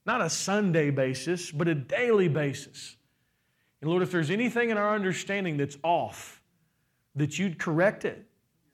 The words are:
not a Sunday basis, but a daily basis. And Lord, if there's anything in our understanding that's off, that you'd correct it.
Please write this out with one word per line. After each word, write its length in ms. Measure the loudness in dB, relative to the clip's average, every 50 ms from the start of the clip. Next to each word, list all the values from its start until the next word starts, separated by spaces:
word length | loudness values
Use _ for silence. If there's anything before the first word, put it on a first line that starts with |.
| _
not 160 | -2 -2 0
a 80 | 0 -2
Sunday 600 | -2 -4 -2 0 2 2 2 4 4 4 4 4
basis, 600 | 2 2 0 0 0 -4 -2 -4 -4 -4 -4 -8
but 200 | -4 -2 0 0
a 60 | 0
daily 520 | 0 -2 -4 -2 0 2 4 4 4 4 4
basis. 720 | 2 2 0 -2 -4 -6 -12 -16 -18 -18 -18 -18 -20 _ _ _ _ _ _ _ _ _ _ _ _ _ _ _ _ _
And 100 | -2 0
Lord, 140 | 2 2 2
if 80 | 2
there's 200 | 2 0 0 2
anything 380 | 0 0 0 0 0 0 0 2
in 80 | 2 2
our 160 | 2 2 0
understanding 600 | 0 0 0 -2 -2 -4 -4 -4 -2 -2 -2 0
that's 220 | 0 -2 -2 -4 -6
off, 600 | -2 0 0 0 0 -4 -8 -14 -18 -18 -20 -20 _ _ _ _ _ _ _ _ _ _ _ _ _ _ _
that 240 | -2 -2 -2 0 -2
you'd 180 | -4 -4 -2 -4
correct 460 | -4 -2 2 2 2 2 2 0 -6
it. 220 | -6 -6 -6 -16 _ _ _ _ _ _ _ _ _